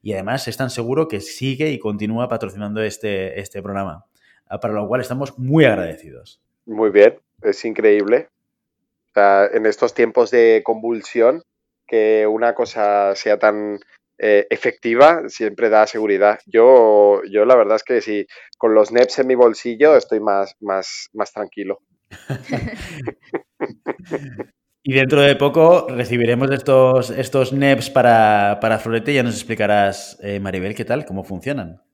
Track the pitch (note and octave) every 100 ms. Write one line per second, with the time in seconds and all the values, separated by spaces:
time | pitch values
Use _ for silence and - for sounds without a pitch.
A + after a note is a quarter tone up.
0 | G#2 G2 F#2+ C3+ - - C3 - A#2 C#3
1 | D#3+ G2+ - - C3 C3+ D#3 C3+ G#2+ G#2
2 | G#2+ A2+ A#2+ A2+ G#2+ F#2+ G#2 G#2 G#2+ -
3 | G#2+ G2 F#2+ F#2 G2 G2+ G2 G2 G2 D#2+
4 | _ _ _ _ _ G2+ A#2 G#2+ G#2 B2
5 | B2+ B2+ C3+ - B2+ D#3 C3+ G2+ F2 D#2+
6 | D#2+ B1+ _ _ _ _ - G#2+ A2 G2+
7 | G#2+ - _ _ A2 G2 A#2 G#2+ G#2+ G#2
8 | G2+ A#2+ D#3+ _ _ _ _ _ _ _
9 | _ - G2+ G2 G2+ A2+ G#2+ G2+ A#2+ -
10 | A2+ A#2 A2+ B2 A2+ A2 - A2+ A2+ A#2
11 | - A#2+ A2+ D#3+ _ _ _ _ _ A2+
12 | G#2+ A2 G#2+ A2 A#2 A#2+ A#2 A#2 G#2 G2+
13 | G2+ G2 A2 G#2 A2 G#2 G#2 G2+ _ _
14 | _ _ G#2+ G#2 G2+ A#2 B2 - A#2 A#2
15 | D3 E3+ - - A2 G2+ A#2 G#2+ G#2+ A2
16 | G#2+ G2 G2+ G#2+ _ A2+ A#2+ C3 A2+ G#2+
17 | G2+ G2 F#2+ G2+ A2 B2+ G2+ A2 - B2
18 | G#2+ G#2 G2 - - _ A#2 A2 G#2 A2+
19 | B2+ - B2+ B2+ B2 A2 A#2+ A2+ D3 C#3+
20 | - A2 G#2+ G2 G2 _ G#2 F#2+ F#2 -
21 | - G#2+ G#2 - G2+ - F#2+ G2 _ _
22 | _ - _ B2+ - - A#3 G#3+ - D#3+
23 | C3 - _ G#4+ _ _ - - - -
24 | F3+ D#3+ C#3+ A2+ B2+ _ _ _ - C3+
25 | C3 C#3+ C#3+ C#3 C#3+ D#3+ D#3+ F3 - B2+
26 | A#2 A#2+ A#2 A#2+ C3+ C#3 C#3+ C3 C3 C3
27 | B2 A#2+ B2+ C3+ B2+ C#3 C#3 C3+ - C3
28 | A#2+ A2+ A2 G#2 G2+ G#2 A2+ A2 A2+ A2+
29 | A2+ C#3+ A#2+ G#2 - A2 G#2 G#2 G2+ G2
30 | - - G2+ G2+ G2 F#2 F#2 G#2+ A2+ B2+
31 | D3+ F#2 F#2 F#2 C3 C#3+ E2+ F2 _